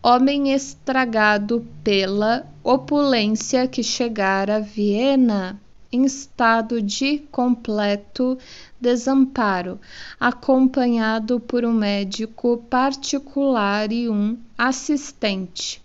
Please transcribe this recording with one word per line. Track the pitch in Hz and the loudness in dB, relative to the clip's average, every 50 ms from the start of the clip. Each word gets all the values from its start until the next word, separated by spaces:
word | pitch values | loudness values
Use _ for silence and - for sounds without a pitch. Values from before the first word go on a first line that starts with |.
homem | - 233 240 247 262 277 285 285 277 277 269 | 4 4 4 4 4 2 2 0 0 0 0
estragado | 277 269 - - _ - - 254 262 262 240 226 220 214 214 208 208 208 208 233 233 233 - - - - | 0 -2 -6 -16 _ -6 -2 0 0 0 0 2 2 4 4 2 2 0 0 -2 -2 -2 -6 -16 -4 -2
pela | 220 202 190 190 190 196 202 208 220 233 254 - - - - - | 2 2 2 2 0 0 0 2 2 0 -2 -4 -12 -20 -6 0
opulência | - 254 262 139 - 294 294 285 277 254 233 208 208 220 220 - - - 254 254 | 2 2 2 2 0 0 2 2 4 2 2 2 0 0 -2 -2 0 0 0 0
que | 254 254 - 220 | 0 -2 -4 -4
chegara | - - - 254 240 220 214 196 190 190 190 196 202 208 | -4 -2 -2 -2 -4 -2 0 0 0 2 0 0 0 0
a | 214 | -2
Viena, | 208 208 - 214 208 208 202 214 247 277 277 269 254 233 208 196 185 185 196 202 - - - - - - | -2 -4 -4 -2 0 0 2 2 2 2 4 4 4 4 2 0 -2 -4 -10 -14 -18 -20 -20 -20 -14 -6
em | - 247 269 | 0 2 2
estado | 269 262 - - - - - 240 226 226 226 220 226 240 233 | 2 0 -4 -14 -18 -4 0 2 2 4 2 0 -2 -2 -2
de | 208 202 208 - 269 277 294 285 294 - | -2 -2 -2 -2 0 0 0 -2 -4 -6
completo | - - 247 247 240 233 233 - 214 208 208 202 202 202 202 - - - 254 254 262 254 - - - - - - - - | -4 0 2 2 0 0 -2 -4 -2 0 0 0 0 -2 -4 -12 -4 -2 0 0 0 -4 -8 -20 -20 -20 -20 -20 -14 -2
desamparo, | 247 240 247 240 240 262 269 269 262 262 269 254 226 202 190 180 180 185 185 - - - - - - - - | 0 0 0 2 2 2 4 4 4 4 2 -2 0 0 0 -2 -4 -6 -10 -12 -14 -20 -18 -18 -18 -18 -4
acompanhado | - - 247 240 - - - 262 262 262 254 262 277 247 247 233 233 220 220 220 226 214 220 247 233 | 0 0 0 0 0 0 2 4 4 4 4 4 2 2 2 2 2 0 0 0 -2 0 -2 -2 -2
por | 240 - - 240 240 | -2 -2 -2 0 0
um | 233 233 | 2 0
médico | 226 214 202 202 202 202 190 196 - 220 220 - - - 240 240 240 233 - | 2 0 0 0 -2 -4 -6 -6 -8 -8 -8 -8 -4 0 0 0 0 -2 -2
particular | - 247 262 277 269 269 - - - 277 277 - - 277 277 277 254 226 202 202 202 208 214 214 | 0 2 2 0 -2 -4 -6 -4 -4 -6 -6 -6 -4 0 0 2 2 2 0 0 0 -2 -2 -2
e | 226 233 240 | -2 -2 -2
um | 233 214 208 202 214 233 226 - - - | -2 0 0 0 -2 -2 -6 -10 -16 -4
assistente. | - 233 262 262 262 - - 294 269 - - - - - 214 196 190 185 180 - - - - - - | -2 -2 -2 -2 -4 -2 -2 -2 -2 -4 -8 -10 -4 -4 -2 -2 -4 -6 -8 -10 -10 -10 -10 -10 -12